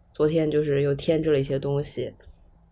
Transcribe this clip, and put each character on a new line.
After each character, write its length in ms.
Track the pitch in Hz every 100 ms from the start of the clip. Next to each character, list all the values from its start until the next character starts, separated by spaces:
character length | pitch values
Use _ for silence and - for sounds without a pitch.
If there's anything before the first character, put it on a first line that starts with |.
| _
昨 120 | - 151
天 240 | 160 156
就 140 | 147
是 180 | 151 139
又 140 | 143 139
添 260 | - 160
置 120 | 160
了 60 | 139
一 40 |
些 160 | 139 135
东 240 | 143 143
西。 300 | 147 - - - - - - _ _